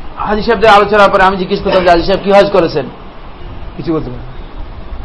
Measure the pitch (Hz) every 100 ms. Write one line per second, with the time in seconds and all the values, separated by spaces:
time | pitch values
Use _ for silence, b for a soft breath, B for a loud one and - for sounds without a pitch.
0 | - - 185 214 185 208 220 202 202 208
1 | 196 190 190 196 180 196 202 190 180 170
2 | 196 190 196 196 202 196 165 139 127 -
3 | - - - - - - - - 160 156
4 | 123 123 - - - - - - - -